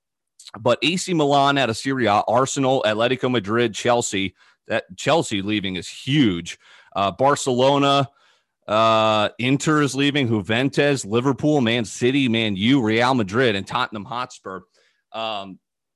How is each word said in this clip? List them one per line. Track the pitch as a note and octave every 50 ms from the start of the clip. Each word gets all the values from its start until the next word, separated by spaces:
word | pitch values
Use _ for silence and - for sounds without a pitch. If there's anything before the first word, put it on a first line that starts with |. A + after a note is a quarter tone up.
| _ _ _ _ _ _ _ - - - - -
but | A#2 B2+ A#2+ -
A | A#2+ D#3 F#3 F3
C | - F#3 F3+
Milan | D#3 D3 C#3 C#3+ C#3+ C#3 C#3+ C#3 C#3
out | C3 A2+
of | A2+ -
Serie | - C3+ C3+ C3 A#2 G2+
A, | G2+ G#2+ - -
Arsenal, | A2 B2 C3+ - - C#3+ C3+ C3 C3+ C3 -
Atletico | G#2+ G#2+ G#2+ A#2 B2 C#3 B2+ - B2+
Madrid, | B2+ A#2 F#2 G2 A2 A#2+ A#2+ A2+ F#2+
Chelsea. | - - A#2 A#2+ A#2+ A#2 - - F#2+ G2 F#2+ - _ _ _ _ _ _ -
That | G#2 A2+ - - F#2 -
Chelsea | - C#3 D3+ E3+ C#3+ - A2 G2
leaving | F#2+ G#2 G#2+ G#2 F2+ F#2+ F#2 F2
is | E2+ -
huge. | - - - C3 C#3 D#3 C3 G2+ F2 E2+ F2 - - - _ _ - - - _ -
Uh, | F#2+ G2+ G2
Barcelona, | F2+ - C3 C#3 C#3+ - - C#3 B2 A#2+ C3 C#3 C#3+ C#3 C#3 C#3 C#3 C#3 C3+ B2+ _ _ _ _ _ _ _ _ _ _ _ -
uh, | G#2 A2 A2+ A2+ A2 A2 A2 A2 G#2+ G#2+ G#2 G2 - -
Inter | A#2+ C3 C#3 C3+ - D#3+ D#3 D3+
is | D3 C3 B2
leaving, | C3+ C#3 C#3+ C3+ D3 C3 A2+
Juventus, | A#2 G#2+ F2+ A2 A2 A#2+ C3+ C#3 - D#3 C#3+ D3 C#3+ C3 -
Liverpool, | G2 A2 A#2+ B2 C#3+ B2+ - - D3+ D3+ C#3+
Man | A#2+ A2+ A#2 B2 A2
City, | - - - B2 B2 C3+ C#3+ C3+ A#2+
Man | A2+ A2+ A2+ G#2+ G2
U, | F#2 G#2 A#2+ C#3 C#3
Real | A2+ G#2+ A2 A2+ A#2+ B2+ C3+
Madrid, | A#2+ G#2+ F2+ G#2 B2 C3+ A#2 G2+
and | G2 G2
Tottenham | - - A#2+ B2+ - A2 G#2 F#2+
Hotspur. | - A#2 B2 B2+ - - - - G2+ F#2+ F#2 F#2 _ _ _ _ _ _ _ _ _
Um, | - A2+ A2+ A2 G#2+ G2 G2 G2 F#2 - _ _ _ _ _ _ _